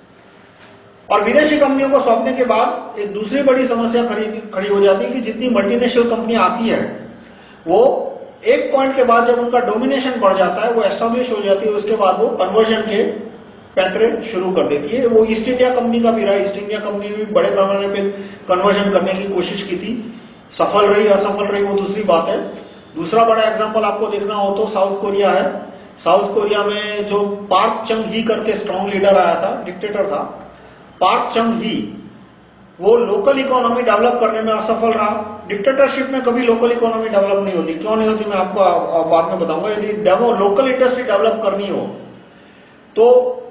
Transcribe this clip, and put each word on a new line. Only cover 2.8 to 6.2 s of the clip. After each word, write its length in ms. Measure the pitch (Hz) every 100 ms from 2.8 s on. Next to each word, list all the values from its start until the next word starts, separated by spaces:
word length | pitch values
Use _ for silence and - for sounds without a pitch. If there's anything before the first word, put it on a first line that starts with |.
| - 214
एक 140 | 202
दूसरी 280 | 202 208 277
बड़ी 260 | 269 262 233
समस्या 360 | 226 233 233
खड़ी, 220 | 233 208 -
खड़ी 420 | - - 190 202
हो 120 | 196
जाती 260 | 196 190 240
है 60 |
कि 100 | 262
जितनी 280 | 226 226 247
मल्टीनेशनल 540 | 208 214 240 240 240
कंपनी 320 | 233 220